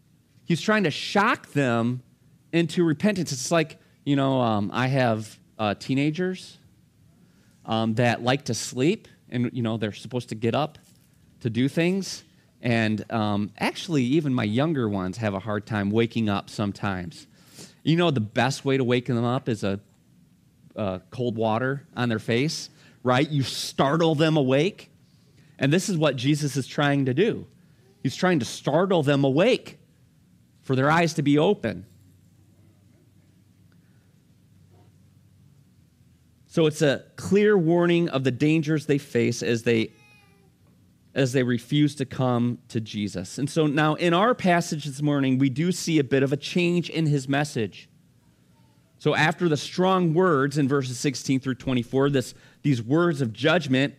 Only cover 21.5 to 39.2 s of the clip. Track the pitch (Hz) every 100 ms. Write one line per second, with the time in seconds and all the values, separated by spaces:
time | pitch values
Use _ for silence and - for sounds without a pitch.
21.5 | 110 127 139 - - 120 110 - 117 147
22.5 | - - - - - 120 127 151 151 131
23.5 | - - - 139 160 165 151 160 156 131
24.5 | 131 175 220 - _ _ _ _ _ -
25.5 | - 139 165 202 170 151 127 131 151 147
26.5 | 131 127 - 143 143 131 127 220 117 98
27.5 | _ _ _ _ _ 123 - 185 170 110
28.5 | - - 147 190 185 139 139 139 135 214
29.5 | 247 - - _ _ _ _ _ _ _
30.5 | _ - 131 139 165 170 160 143 147 170
31.5 | 202 107 90 95 - - _ _ _ _
32.5 | _ _ _ _ _ _ _ _ _ _
33.5 | _ _ _ _ _ _ _ _ _ _
34.5 | _ _ - - - _ _ _ _ -
35.5 | _ _ _ _ _ _ _ _ _ _
36.5 | - 160 151 147 123 - - - 196 208
37.5 | 208 160 170 175 170 170 135 131 123 151
38.5 | 160 147 156 147 147 - 120